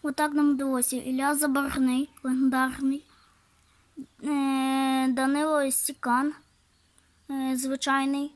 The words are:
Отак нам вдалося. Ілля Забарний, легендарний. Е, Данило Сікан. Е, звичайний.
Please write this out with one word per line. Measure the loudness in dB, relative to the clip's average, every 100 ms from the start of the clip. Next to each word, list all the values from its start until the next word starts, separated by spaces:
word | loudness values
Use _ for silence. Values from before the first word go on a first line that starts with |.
Отак | -4 0 0
нам | 4 4
вдалося. | 2 0 0 0 -2
Ілля | -4 -2 0
Забарний, | 0 2 0 0 0 2 2 -2 -6
легендарний. | -4 2 2 2 0 0 -2 -2 -6 _ _ _ _ _ _ _ _ -18 -18 _
Е, | -2 0 0 0 0 0 0 0 0
Данило | 0 0 0 0 0 0
Сікан. | 0 -2 -4 -2 0 0 -6 _ _ _ _ _ _ _ _ -10
Е, | -6 -2 -2
звичайний. | -2 -4 0 0 0 -2 -4